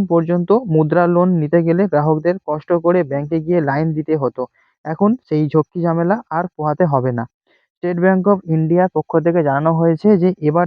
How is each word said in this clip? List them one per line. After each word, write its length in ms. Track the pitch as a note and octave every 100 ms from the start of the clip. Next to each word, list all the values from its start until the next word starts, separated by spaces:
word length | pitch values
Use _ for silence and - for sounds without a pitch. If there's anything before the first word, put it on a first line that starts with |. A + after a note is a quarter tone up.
| F#3
পর্যন্ত 440 | E3+ E3 F3 F3 A3 A#3+
মুদ্রা 380 | D#3 D3+ E3 F3
লোন 220 | F3 F#3
নিতে 300 | F3 D3+ E3+
গেলে 200 | E3 E3+ G3
গ্রাহকদের 500 | D3 D3+ D#3 E3 F#3 -
কষ্ট 240 | D3+ -
করে 280 | F3 E3+ F3+
ব্যাংকে 340 | D3 C#3 D3 E3
গিয়ে 200 | D#3 F3
লাইন 260 | C#3+ C#3 D#3+
দিতে 220 | D#3 D3+ D#3
হতো, 260 | A#2+ - B2 _ _ _
এখন 260 | - D#3 G3+ B3+
সেই 200 | _ D#3 D3+
ঝক্কি 300 | D#3 - F3+
ঝামেলা 340 | E3+ E3 E3+ A3+ -
আর 140 | D#3+ F#3
পোহাতে 380 | - D3+ D3
হবে 260 | F3 C#3 B2+
না। 120 | A#2+ A#2 _ _ _ _
State 280 | _ F3 F3
Bank 220 | F#3 F#3
of 140 | F#3+ F#3+
ইন্ডিয়ার 460 | E3+ D#3+ D#3+ F3 F#3
পক্ষ 180 | D#3 - E3
থেকে 220 | E3 E3+
জানানো 280 | C#3+ C#3 D#3+
হয়েছে 360 | E3 E3 D#3+ G#3 G3
যে 100 | F3+ -
এবার 260 | D3+ E3